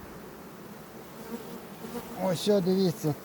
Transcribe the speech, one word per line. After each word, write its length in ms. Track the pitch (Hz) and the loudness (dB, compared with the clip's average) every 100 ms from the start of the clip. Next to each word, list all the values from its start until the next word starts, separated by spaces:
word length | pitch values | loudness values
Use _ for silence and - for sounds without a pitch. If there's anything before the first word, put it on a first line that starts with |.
| - - - - - - - - - - - - 226 226 - - - - - 240 - - | -12 -12 -12 -14 -14 -14 -14 -14 -14 -14 -14 -12 -8 -8 -8 -10 -12 -12 -8 -8 -8 0
Ось 180 | 185 170 | 2 2
що, 200 | 202 208 | 6 6
дивіться, 520 | 180 185 190 156 151 135 | 8 6 6 4 2 0